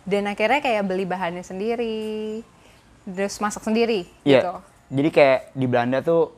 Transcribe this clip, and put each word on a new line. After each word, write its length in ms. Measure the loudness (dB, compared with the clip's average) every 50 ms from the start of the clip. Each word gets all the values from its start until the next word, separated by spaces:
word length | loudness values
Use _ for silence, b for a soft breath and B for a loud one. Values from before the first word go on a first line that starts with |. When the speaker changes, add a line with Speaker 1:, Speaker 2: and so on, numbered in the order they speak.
Speaker 1:
Dan 240 | _ -2 -2 -2 -2
akhirnya 340 | -4 -2 -2 0 2 2 0
kayak 220 | 0 0 0 0 0
beli 180 | -2 -2 -2 -2
bahannya 380 | -4 -4 -4 -4 -6 -6 -8
sendiri, 1000 | -12 -12 -10 -6 -4 -4 -4 -4 -4 -4 -6 -6 -6 -8 -8 -8 -8 -8 -8 -10 -12 -16 _ b b b b b b b -20 _ _
terus 340 | -12 -6 -4 -4 -4 -4
masak 240 | -4 -6 -6 -6 -6
sendiri, 440 | -4 -2 0 0 2 0 0 -4 -4 -8 -18 _
Speaker 2:
Iya. 160 | _ 6 6 6
Speaker 1:
gitu? 140 | 4 2 -8 -10 -16 -20 _ _ _ _
Speaker 2:
Jadi 180 | -2 0 0 2
kayak 280 | 6 6 6 8 6 2 0 -8
di 140 | _ -4 -2
Belanda 320 | 0 0 0 0 0 -2 -2
tuh 340 | 0 2 2 2 2 0 -4